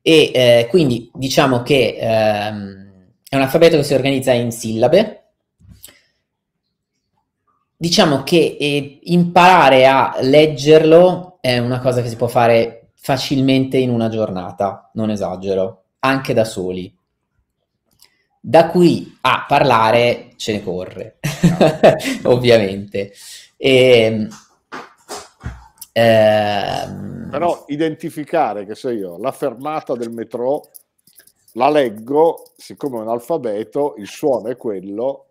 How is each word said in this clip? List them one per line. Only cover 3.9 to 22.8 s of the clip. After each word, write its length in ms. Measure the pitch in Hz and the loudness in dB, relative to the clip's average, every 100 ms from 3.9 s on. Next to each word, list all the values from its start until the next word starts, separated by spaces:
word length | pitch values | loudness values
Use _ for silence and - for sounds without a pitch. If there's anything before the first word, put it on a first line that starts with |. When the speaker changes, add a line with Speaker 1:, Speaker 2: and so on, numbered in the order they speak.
Speaker 1:
organizza 380 | 135 135 135 131 | -2 0 -2 0
in 200 | 120 120 | 0 -2
sillabe. 720 | 113 113 110 123 180 220 - _ _ _ _ _ - - _ _ _ _ _ _ _ _ _ _ _ _ _ _ _ _ _ _ _ | -6 -8 -2 2 2 0 -8 _ _ _ _ _ -20 -20 _ _ _ _ _ _ _ _ _ _ _ _ _ _ _ _ _ _ _
Diciamo 480 | 170 208 175 135 | -2 2 2 0
che, 340 | - 170 147 - | 0 2 2 -2
eh, 400 | 147 143 143 _ | -4 -4 -6 _
imparare 840 | - 175 175 175 180 180 139 135 131 | -2 0 2 4 6 6 6 6 6
a 300 | 135 117 - | 4 0 -2
leggerlo 1160 | 131 147 156 139 143 156 156 165 180 175 - _ | 2 4 4 0 4 6 8 6 6 0 -10 _
è 160 | 127 123 | -2 -2
una 220 | 120 127 | -2 -2
cosa 220 | 127 120 | -2 -2
che 80 | 120 | -4
si 60 | 113 | -6
può 120 | 120 | -2
fare 640 | 131 117 117 - - _ _ | 2 4 2 0 -8 _ _
facilmente 840 | - 135 - 139 135 135 131 135 | -6 -4 -2 -2 2 0 0 -2
in 120 | 127 | -2
una 200 | 117 113 | -2 -2
giornata, 800 | 110 104 92 90 95 98 98 _ | -4 -6 -6 -12 -6 -6 -6 _
non 160 | 110 107 | -6 -6
esagero, 760 | 104 90 92 98 95 95 - _ _ | -4 -6 -6 -4 -4 -4 -8 _ _
anche 340 | 131 135 135 | -4 -2 -2
da 100 | 117 | -2
soli. 500 | 107 - 90 92 90 _ _ _ _ _ _ _ _ _ _ _ _ _ _ _ | -2 -4 -8 -10 -12 _ _ _ _ _ _ _ _ _ _ _ _ _ _ _
Da 260 | - 160 165 | 2 2 4
qui 500 | 180 170 110 - _ | 4 4 2 -6 _
a 220 | 127 120 - | -2 -2 0
parlare 840 | 143 143 117 113 120 120 113 - _ | 0 2 2 4 2 2 -2 -10 _
ce 160 | - | -8
ne 100 | 104 | -6
corre, 560 | 98 90 92 95 - _ 147 - 170 - 156 - | -6 -10 -12 -16 -18 _ -8 0 0 2 0 4
<laughs> 480 | 196 - 269 240 | 2 2 -6 -6
ovviamente. 880 | - 123 123 113 98 98 | 0 0 4 4 2 -6